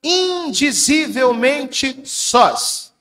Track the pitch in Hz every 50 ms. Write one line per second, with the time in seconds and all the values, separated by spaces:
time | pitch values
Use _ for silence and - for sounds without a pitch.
0 | - 311 359 370 370 370 359 349 349 302 202 - 277 294 240 - - - 285 311
1 | 311 254 202 254 262 247 240 233 240 262 285 294 277 262 - - - 269 262 269
2 | - - - - - - - 247 226 156 113 - - - - - - - _ _